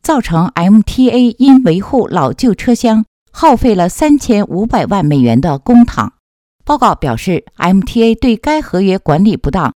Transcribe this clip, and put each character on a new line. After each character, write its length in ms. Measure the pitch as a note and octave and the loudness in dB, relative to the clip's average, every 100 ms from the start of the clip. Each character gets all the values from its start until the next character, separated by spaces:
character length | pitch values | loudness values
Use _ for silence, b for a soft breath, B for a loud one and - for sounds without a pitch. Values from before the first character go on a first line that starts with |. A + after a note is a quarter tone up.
造 180 | - C4+ | -2 -2
成 240 | - E3+ E3+ | 0 -2 -2
M 320 | - F3 G#3+ | -2 2 2
T 280 | - - B3+ | 2 0 0
A 260 | A#3+ A#3+ - | 2 0 2
因 240 | C4+ C4 | 4 4
维 180 | B3+ A#3+ | 4 -2
护 260 | G3+ B3+ - | -2 -4 -2
老 240 | F3+ C3 | -2 -4
旧 220 | - C4 | -2 -2
车 220 | F#3+ - | -2 -2
厢 280 | A#3+ A#3+ A3 A3 _ _ | 0 0 0 -2 _ _
耗 240 | - E4 | -2 2
费 180 | A#3+ B3+ | 2 2
了 160 | G3 F3 | 0 -2
三 260 | - D4+ | -2 0
千 300 | D4 - G#3 | 2 2 -2
五 220 | G3+ F3 A3+ | -2 -4 -4
百 180 | A#3 | -4
万 180 | C#3 G3 | -2 -2
美 160 | D3+ C#3+ | 0 2
元 220 | A#2+ A#2 | 2 2
的 160 | E3+ C#3 | 0 -4
公 260 | - A#3+ | 0 2
帑。 280 | A#3+ - G#3+ _ _ _ _ _ | 2 0 -8 _ _ _ _ _
报 140 | - C#4+ | -6 -2
告 160 | A3+ | 0
表 240 | D#3+ D3 A2+ | -2 -4 -4
示 260 | - E3+ - | -4 -6 -6
，M 260 | - F3 F#3+ | -6 0 0
T 220 | - A#3 | 0 0
A 100 | A3+ | 0
对 240 | A3+ B3+ A3 | 2 -2 -2
该 240 | D4 D#4 | -2 -4
合 200 | D4+ F3+ | -4 -2
约 180 | F#3+ F#3 | -2 -2
管 260 | - D3 | -2 0
理 100 | G#3 | 0
不 140 | E3+ C#3+ | 0 -4
当 240 | F3+ C#3+ | -4 -4